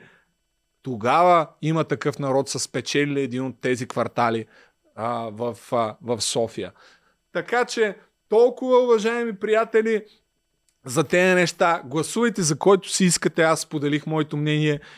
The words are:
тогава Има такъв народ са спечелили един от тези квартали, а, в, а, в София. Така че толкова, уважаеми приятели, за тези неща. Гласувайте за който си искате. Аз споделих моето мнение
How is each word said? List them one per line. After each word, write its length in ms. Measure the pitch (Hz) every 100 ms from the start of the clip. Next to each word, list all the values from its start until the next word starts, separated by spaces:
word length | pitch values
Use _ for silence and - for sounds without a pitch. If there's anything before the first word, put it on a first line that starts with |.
| - _ _ _ _ _ _ _
тогава 680 | 135 117 117 156 180 175 151 _
Има 220 | 156 160
такъв 360 | 151 139 147 -
народ 300 | 139 135 135
са 100 | 131
спечелили 640 | - 135 117 147 143 139
един 240 | 135 123 131
от 160 | 113
тези 260 | 127 120 123
квартали, 580 | 127 113 - 117 113 110 _ _ _ _ -
а, 340 | 113 120 113
в, 240 | 107 120 110 -
а, 240 | 120 110 -
в 200 | 113 117
София. 500 | - 127 113 - 90 - _ _ _ _ _
Така 320 | 175 170 240 240
че 300 | 240 214 190 _ _ -
толкова, 540 | 214 247 240 254 247
уважаеми 520 | 247 226 220 240 233 196
приятели, 680 | 208 214 220 220 220 214 208 _ _ _ _ _ _ _ 131
за 180 | 127
тези 320 | 147 180 185 180
неща. 460 | 170 - 180 170 127
Гласувайте 560 | 151 151 - 233 208
за 160 | 156 156
който 320 | 190 196 -
си 160 | - 185
искате. 360 | - 170 170
Аз 180 | 160 160
споделих 440 | - 156 143 147 156
моето 320 | 156 151 151
мнение 420 | 151 151 151 147 -